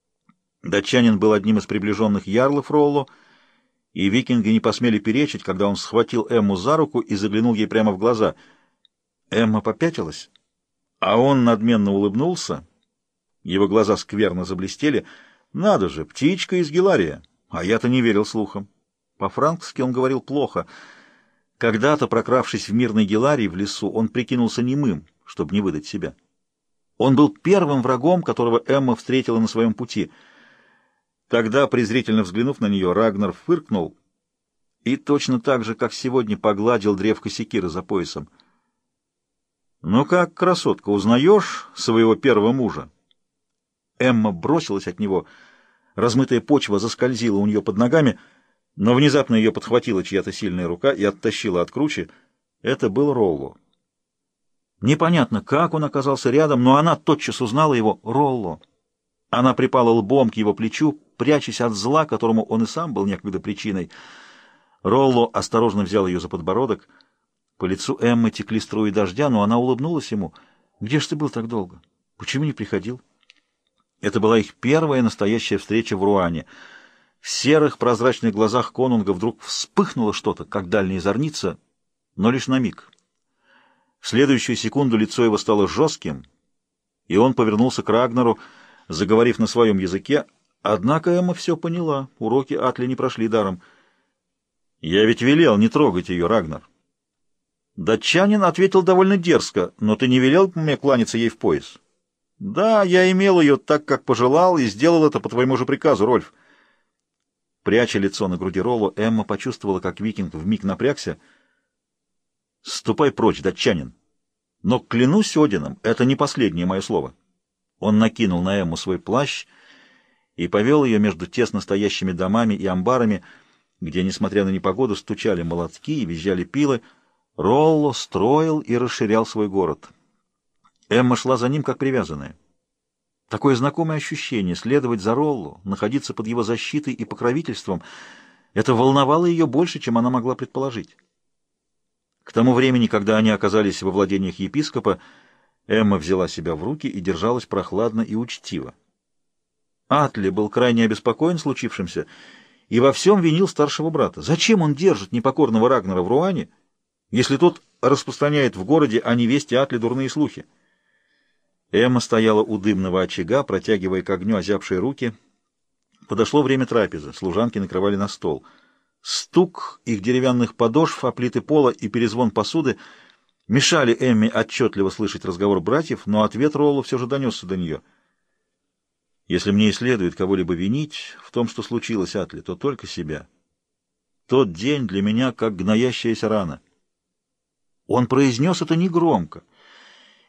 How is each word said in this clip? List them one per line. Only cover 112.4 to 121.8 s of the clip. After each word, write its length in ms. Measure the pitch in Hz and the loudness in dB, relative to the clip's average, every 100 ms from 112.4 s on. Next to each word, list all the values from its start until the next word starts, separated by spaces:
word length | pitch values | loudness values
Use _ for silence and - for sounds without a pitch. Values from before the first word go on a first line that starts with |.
| _ _ | _ _
«Ступай 500 | - - - 107 143 | -14 -8 -4 0 0
прочь, 300 | - 113 82 | 2 0 2
датчанин. 520 | 95 87 127 90 64 - _ _ _ _ _ _ | -4 -2 0 -2 -4 -16 _ _ _ _ _ _
Но 180 | 92 120 | -2 -2
клянусь 560 | - 117 127 190 214 156 | 0 0 4 4 2 2
Одином, 440 | 151 95 71 69 | 2 0 -6 -6
это 240 | 107 113 123 | -4 0 2
не 100 | 135 | 2
последнее 520 | 143 - 107 82 87 | -2 0 -2 0 -2
мое 140 | 95 | -4
слово». 340 | - 95 67 - _ _ _ _ _ _ | -2 -4 -4 -12 _ _ _ _ _ _
Он 180 | 98 107 | 0 2
накинул 440 | 110 - 107 87 | 2 2 0 0
на 160 | 90 101 | 0 -2
Эмму 180 | 87 82 | -2 -6
свой 220 | - 90 | -4 -6
плащ 480 | - 117 139 - - _ _ - _ _ _ _ _ - | -2 -2 -2 -6 -12 _ _ -20 _ _ _ _ _ -8
и 120 | 85 | -2
повел 360 | 104 110 151 | 0 2 2
ее 160 | 131 107 | 2 2
между 260 | 104 80 87 | 0 -2 -8
тесно 340 | - 113 101 | -2 -2 -2
стоящими 520 | - 101 | -4 -2